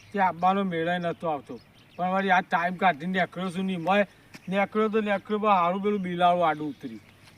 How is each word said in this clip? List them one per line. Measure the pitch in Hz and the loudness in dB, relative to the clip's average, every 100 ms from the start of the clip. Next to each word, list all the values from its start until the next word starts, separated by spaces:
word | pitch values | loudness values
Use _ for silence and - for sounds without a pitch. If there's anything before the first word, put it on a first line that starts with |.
| - | -10
તે | 202 | 0
આવવાનો | 185 165 180 196 | 0 2 2 2
મેળે | 196 165 165 175 | 0 -2 -2 -2
નહોતો | 170 160 170 | -2 -4 -4
આવતો. | 147 - 120 - - - - | -4 -6 -16 -18 -20 -18 -6
પણ | 180 | -2
વળી | 190 196 | 0 2
આ | 180 | 2
ટાઈમ | 180 180 175 180 | 2 0 -2 0
કાઢીને | 190 147 170 | 0 2 -2
નીકળ્યો | 185 170 - 190 | -2 -2 -2 -6
છું | 170 190 | -4 -4
ને, | |
એમાંય | 185 160 202 196 - - - - | -2 0 2 0 -4 -20 -18 -4
નીકળ્યો | 196 196 214 214 | -2 0 0 0
તો | 214 | 0
નીકળ્યો, | 208 196 - 208 | 0 -2 -2 -2
પણ | 214 | 2
સારું | 196 175 190 | 2 2 0
પેલું | 202 208 | -2 -2
બિલાડું | 180 175 180 180 165 | -2 2 4 4 2
આડું | 151 151 | 0 -4
ઉતર્યું. | 139 135 110 - - - | -8 -12 -14 -18 -20 -20